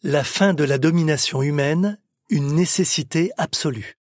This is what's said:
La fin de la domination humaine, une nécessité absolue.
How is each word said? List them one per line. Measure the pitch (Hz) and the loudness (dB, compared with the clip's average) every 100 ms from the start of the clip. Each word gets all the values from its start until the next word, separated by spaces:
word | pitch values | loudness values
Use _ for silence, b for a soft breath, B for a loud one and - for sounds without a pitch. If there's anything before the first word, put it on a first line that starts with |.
La | 151 143 | 0 0
fin | 131 - 196 | 0 2 2
de | 160 | 2
la | 143 139 | 0 2
domination | 156 170 156 147 - 135 | 2 2 2 0 -2 -2
humaine, | 139 147 143 160 202 208 _ _ _ | -2 0 0 0 -2 -4 _ _ _
une | 165 143 | -2 0
nécessité | 151 180 - 175 - 147 160 175 - | 0 0 0 0 -2 -2 -2 -2 -2
absolue. | 160 - 156 117 - - | -4 -2 -4 -6 -12 -18